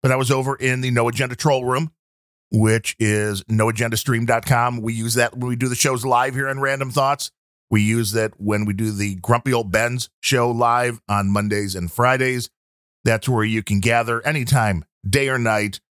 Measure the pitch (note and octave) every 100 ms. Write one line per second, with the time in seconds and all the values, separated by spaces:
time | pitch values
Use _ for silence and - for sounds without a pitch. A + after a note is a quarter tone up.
0 | C3+ C3 B2+ C3+ C3 C3+ C3 B2+ B2+ A#2+
1 | A#2 A#2 B2+ B2 D#3 C3+ B2 B2+ D#3 _
2 | _ _ _ _ _ A2 A2 A2+ - -
3 | A2 G#2 G#2+ G2+ - A2 A2 A2 A#2 A2+
4 | - A#2 A#2 A#2 - B2 A#2+ A#2+ A2 A2+
5 | A2+ A#2 A#2 B2 B2 A#2+ B2+ B2 C#3+ B2+
6 | B2 B2 C3 C3 C#3 C3+ C3+ C3+ C3+ B2
7 | C3+ C#3+ - _ _ _ _ A2 G#2+ A2+
8 | A2 A2 A2 - G2+ G#2 G#2 G2 A2 G#2
9 | G2+ F#2 F2 A#2 B2+ A#2+ G#2+ G#2+ A#2 B2
10 | - _ - C3+ A#2+ A#2 A#2+ A#2+ B2 A#2
11 | _ G#2 G2 G2+ G#2 G#2 G2+ F#2+ F2 -
12 | B2 B2+ B2+ B2+ A#2 _ _ _ _ _
13 | B2 A2+ - B2 A2 A2 G2+ G2+ G#2 A#2
14 | A2+ A#2 C3+ D3+ A#2+ C3+ A2 F#2 - _
15 | G2 C3+ C#3 C3 A#2 G#2+ G#2 G2 _